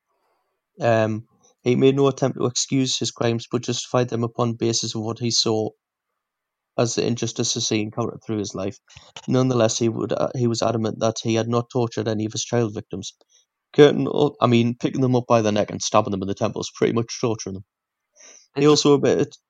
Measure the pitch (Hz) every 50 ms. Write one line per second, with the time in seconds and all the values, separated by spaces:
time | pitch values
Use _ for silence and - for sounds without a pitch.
0 | _ _ _ _ _ _ _ _ _ _ _ _ _ _ _ - 151 117 113 113
1 | 110 110 110 107 110 _ _ _ _ _ _ _ - 123 123 131 135 135 135 139
2 | 139 139 131 - 139 127 - - - 123 - - - - 135 135 131 127 - -
3 | 120 117 - - 117 117 117 117 - - - 123 120 - 120 - - - - 127
4 | 123 120 117 113 117 113 - - 123 117 117 117 117 117 113 - - 113 - 113
5 | 107 110 113 - 120 117 113 - - 117 110 110 107 - - _ _ _ _ _
6 | _ _ _ _ _ _ _ _ _ _ _ _ _ _ _ - 123 117 - -
7 | - 107 120 117 117 117 - - 120 - - 120 117 - 120 107 104 110 - -
8 | 117 - - - _ - 110 107 98 92 - 95 95 98 - - _ _ - -
9 | - - - - - - 127 127 127 131 127 120 113 113 - - 117 113 113 120
10 | 110 107 - - - - - 131 120 117 117 113 - 110 113 117 110 110 - -
11 | 110 113 107 - - 117 113 113 113 117 117 120 120 - - 127 120 117 - 120
12 | 110 113 110 104 107 107 - 117 - - - 120 117 107 107 107 - _ - 98
13 | - - - _ _ _ _ _ _ _ _ _ _ _ - - 147 143 - -
14 | 135 - - - 147 143 - - - 120 120 117 117 120 120 - - 151 - 143
15 | 131 127 127 123 117 - 120 117 107 104 104 104 98 - - 90 - - - 107
16 | 104 - 101 92 98 95 101 - 117 107 - - - - - - - - - 117
17 | 117 - - - - 120 110 - - 95 95 98 - _ _ _ _ _ _ _
18 | _ _ _ _ - - - - _ _ - 143 147 151 151 143 - 147 143 135
19 | - 123 87 87 - - - - _ _